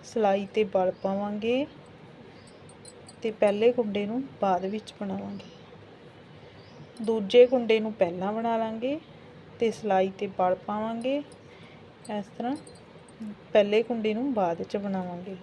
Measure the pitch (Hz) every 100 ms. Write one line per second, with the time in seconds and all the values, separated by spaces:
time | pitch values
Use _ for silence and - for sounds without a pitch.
0 | - 233 208 196 196 220 208 196 185 185
1 | 196 196 202 208 220 254 302 - - -
2 | - - - - - - - - - -
3 | - - 226 214 208 202 233 247 214 202
4 | 202 240 277 - 196 180 190 214 - -
5 | 202 196 202 196 - - - - - -
6 | - - - - - - - - - -
7 | 220 226 196 247 247 254 226 220 220 214
8 | 175 180 190 220 226 226 220 220 247 302
9 | - - - - - - 233 208 214 190
10 | 190 190 202 196 180 185 - 208 220 226
11 | 247 285 285 - - - - - - -
12 | - 208 190 - 233 294 - - - -
13 | - - 214 202 - 214 208 214 226 233
14 | 214 214 277 226 180 170 196 208 196 190
15 | 180 175 185 185